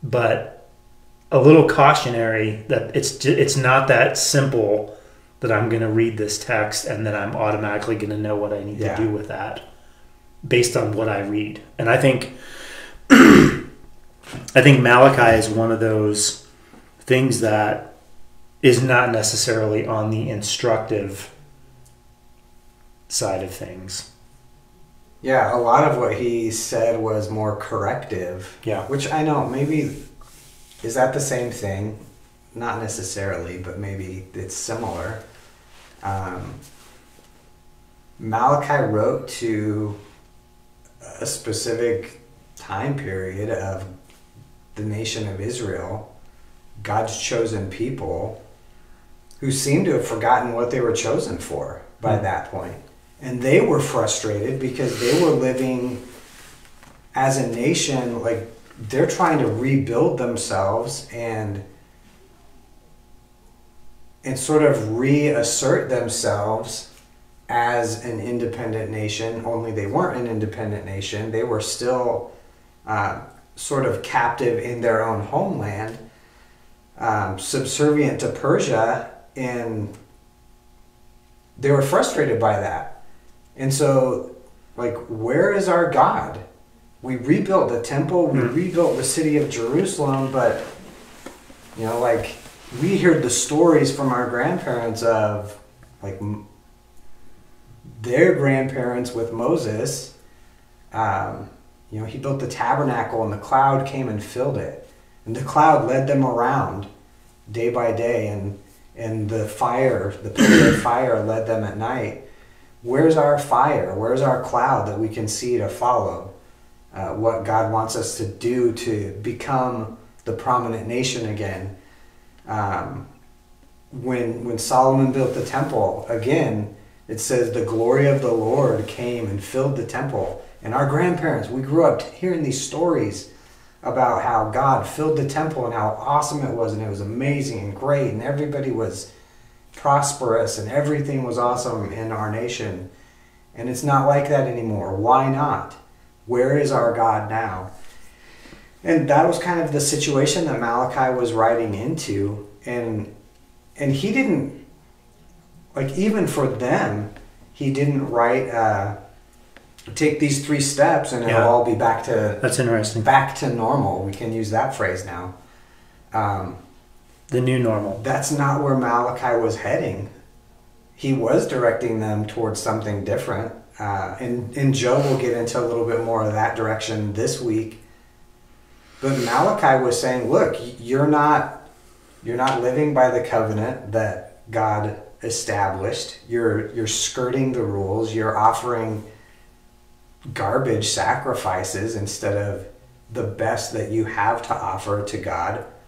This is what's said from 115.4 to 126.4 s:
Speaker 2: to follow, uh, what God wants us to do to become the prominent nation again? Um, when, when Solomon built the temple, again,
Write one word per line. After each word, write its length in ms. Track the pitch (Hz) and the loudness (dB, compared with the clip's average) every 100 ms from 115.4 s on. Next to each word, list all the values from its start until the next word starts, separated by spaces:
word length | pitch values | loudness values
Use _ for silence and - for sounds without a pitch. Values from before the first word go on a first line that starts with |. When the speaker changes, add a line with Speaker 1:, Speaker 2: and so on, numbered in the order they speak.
| 123 120 | -2 0
Speaker 2:
to 100 | 98 | -2
follow, 640 | - 123 120 - - - - - - - - - | -2 0 2 0 -6 -12 -18 -20 -20 -20 -20 -20
uh, 160 | - 95 | -10 -8
what 300 | 101 113 113 | -2 0 0
God 280 | 101 110 - | -2 0 0
wants 240 | 110 110 117 | 0 -2 -4
us 220 | 107 - | -6 -6
to 80 | 98 | -8
do 440 | 92 120 127 120 | -4 -2 2 0
to 400 | 107 - 104 98 104 | 0 -4 -4 -4 -8
become 760 | 104 117 - 135 127 117 110 - - - - | -8 -8 -4 -2 -2 -4 -8 -12 -20 -16 -8
the 80 | |
prominent 540 | - 123 123 117 113 101 | -6 0 0 0 -6 -4
nation 400 | 120 135 123 110 | -4 -2 -4 -6
again? 480 | 104 101 95 98 98 - - - - - - - | -4 -6 -6 -10 -14 -20 -20 -20 -20 -20 -20 -8
Um, 600 | 107 101 87 - 135 - - - - _ - - - - | -4 -4 -4 -6 -10 -14 -20 -20 -20 _ -20 -20 -20 -18
when, 520 | 139 120 123 117 113 117 | -10 -4 -2 -2 -4 -6
when 140 | 113 | -6
Solomon 520 | - 127 131 135 135 | 0 4 6 6 4
built 220 | 135 131 | 2 0
the 100 | - - | 0 -4
temple, 600 | 139 147 117 101 - - | -2 -2 0 0 -2 -4
again, 680 | 117 110 160 | -4 2 2